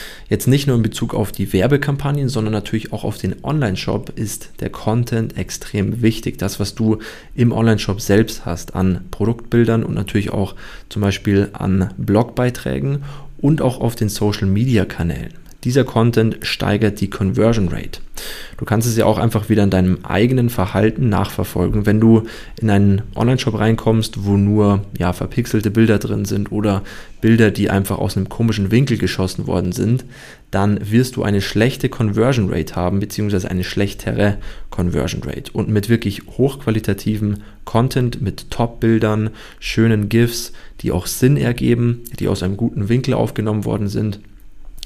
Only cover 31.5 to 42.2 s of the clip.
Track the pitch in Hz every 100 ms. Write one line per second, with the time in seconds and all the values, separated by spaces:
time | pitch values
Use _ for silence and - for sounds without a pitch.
31.5 | 104 123 - 135 - 107 98 123 120 92
32.5 | 82 78 90 90 98 104 - 104 98 95
33.5 | 92 90 101 98 - 101 113 101 101 -
34.5 | - - - 87 - 78 - - - -
35.5 | - - 107 98 117 101 - - - 135
36.5 | - - 107 - 98 - 107 104 101 -
37.5 | - - 113 131 135 123 120 - - -
38.5 | - 113 - 113 113 110 107 110 - -
39.5 | - - - 113 107 104 113 117 - -
40.5 | - - - 107 90 - - 127 143 120
41.5 | 120 127 120 120 120 - -